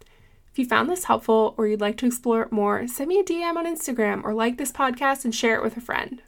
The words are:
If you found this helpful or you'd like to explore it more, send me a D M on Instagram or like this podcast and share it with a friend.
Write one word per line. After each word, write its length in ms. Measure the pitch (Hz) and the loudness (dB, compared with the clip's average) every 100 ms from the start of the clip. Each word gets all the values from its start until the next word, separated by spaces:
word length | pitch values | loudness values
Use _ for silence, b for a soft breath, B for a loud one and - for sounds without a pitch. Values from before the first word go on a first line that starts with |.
| b b b b b | b b b b b
If 80 | - | -4
you 60 | 247 | 2
found 240 | 226 262 | 2 2
this 160 | 359 - | 0 0
helpful 480 | 226 - 220 220 - | 0 4 4 4 2
or 100 | 214 | 0
you'd 140 | 214 | 0
like 160 | 208 220 | -2 0
to 80 | 247 | -2
explore 380 | 240 240 226 | 0 0 0
it 80 | 226 | 0
more, 360 | 214 202 208 240 | 0 2 0 -4
send 220 | 262 285 | -6 0
me 100 | 381 | 2
a 40 | |
D 200 | 370 339 | 2 -2
M 140 | 339 339 | -2 -2
on 80 | 339 | -4
Instagram 580 | 320 - 247 208 196 | -4 -4 0 0 0
or 100 | 202 | -2
like 240 | 220 233 247 | 0 0 -2
this 140 | 277 | -4
podcast 540 | - 262 247 277 269 240 | -2 -2 0 0 0 -2
and 100 | 220 | 0
share 200 | 233 226 | 2 2
it 80 | |
with 140 | 220 240 | -2 -4
a 40 | |
friend. 400 | 247 - - - | -2 -2 -2 -8